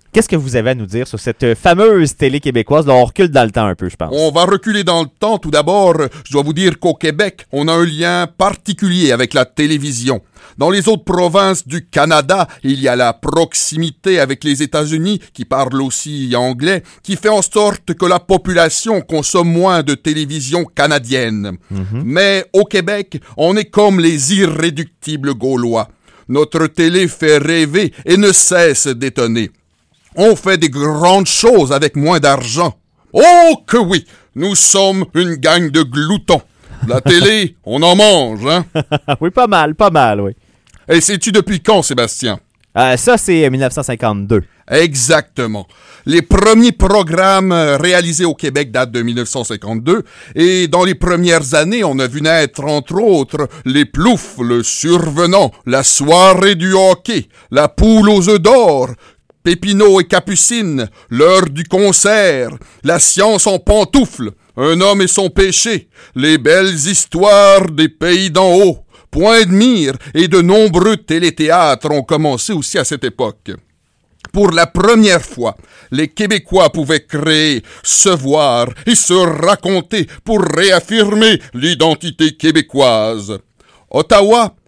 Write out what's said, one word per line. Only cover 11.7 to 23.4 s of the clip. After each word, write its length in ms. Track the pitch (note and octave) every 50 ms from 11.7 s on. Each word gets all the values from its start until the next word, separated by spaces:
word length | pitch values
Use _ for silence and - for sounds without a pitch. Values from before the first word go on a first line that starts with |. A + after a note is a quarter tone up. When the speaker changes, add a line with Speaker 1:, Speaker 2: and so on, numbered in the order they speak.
| D3 E3+ - _
Speaker 2:
Canada, 600 | - D3+ C#3+ D#3+ D#3+ D3+ C#3 C3+ F#3 G3 E3+ - - - -
il 160 | C3+ C#3 C3+
y 80 | C3+ C3
a 80 | B2
la 180 | B2 B2 A#2+ A#2
proximité 1040 | _ - - D3 E3 E3 D3+ - - - - D#3 D#3 E3 E3 - _ - F#3+ F#3+ E3+
avec 240 | C#3 C3 C3+ - -
les 200 | D3+ C#3+ C3 D3+
États-Unis, 560 | C3+ - D3+ D3+ D3+ D#3+ D#3+ D#3+ G3 G#3 F3 - - _
qui 100 | - A2+
parlent 360 | - - C3 C3+ C3 B2+ C3+
aussi 520 | C3+ C3 B2 - - D3+ D3+ C#3+ C3+ B2 A#2+
anglais, 460 | A#2+ B2 B2+ B2+ A#2+ C#3 E3+ G3 F3 - - - _ -
qui 120 | - G3
fait 140 | - - G#3+
en 120 | G#3+ G3+ F#3
sorte 500 | - - G#3+ G#3 G#3 G#3 - _ - E3
que 120 | - F3+
la 140 | F3 F3+ F3
population 840 | F3 - G3 F3+ - F3+ F#3 E3+ E3 D#3+ - - - A3+ A3 F#3+
consomme 500 | - - D#3+ D#3 C#3+ - - F#3 E3+ E3+
moins 320 | E3 E3+ F3+ F#3+ F3+ E3+ D3
de 100 | C#3+ C#3+
télévision 720 | C3+ - D#3+ D3 D#3 D#3 C3+ D3+ D#3 C3 B2+ D3 F3 E3
canadienne. 920 | - - - C#3+ D3+ D3+ C#3+ A#2+ A#2 C3+ C3 B2 A2+ A2 G#2+ G2+ G2+ F2+ F2+ _ -
Speaker 1:
Mhm. 320 | G2 G2 F#2+ G2 G#2+ A#2+ D#3
Speaker 2:
Mais 400 | G#3+ C#3 E3+ G3 G3 G3 F#3+ F#3 _ -
au 100 | F#3+ G3+
Québec, 560 | G#3 - G3 F3 F3 G#3 G3+ G3 - - D3 - _ -
on 200 | -